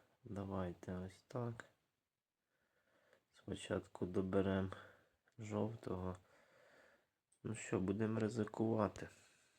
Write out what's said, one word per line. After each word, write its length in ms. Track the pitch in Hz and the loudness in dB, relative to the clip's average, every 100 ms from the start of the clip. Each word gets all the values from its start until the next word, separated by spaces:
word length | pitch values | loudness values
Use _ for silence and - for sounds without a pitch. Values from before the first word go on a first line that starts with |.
| _ _ | _ _
давайте 680 | - 98 98 95 90 87 - | -8 -6 -2 -2 -2 -4 -6
ось 320 | 92 92 - _ | -6 -6 -10 _
так. 360 | 127 120 117 - _ _ _ _ _ _ _ _ _ _ _ _ _ _ - _ | -4 -4 -6 -12 _ _ _ _ _ _ _ _ _ _ _ _ _ _ -20 _
Спочатку 720 | - - 90 - 95 - - 90 | -14 -6 -6 0 -2 -2 -4 0
доберем 680 | 95 95 98 95 95 95 - - - _ _ _ - | 2 4 4 4 4 2 -2 -12 -20 _ _ _ -12
жовтого. 800 | 107 104 107 113 - 92 92 90 - - - - - - - - _ _ _ _ | -2 0 0 -2 -4 -4 -4 -6 -12 -20 -20 -20 -20 -20 -20 -20 _ _ _ _
Ну 120 | - | -6
що, 260 | 107 - 107 | -6 0 2
будемо 400 | 95 101 110 110 | 2 2 2 2
ризикувати. 880 | 107 120 107 - 110 110 98 - - - - - _ | 2 2 -2 2 2 6 4 2 -10 -14 -20 -20 _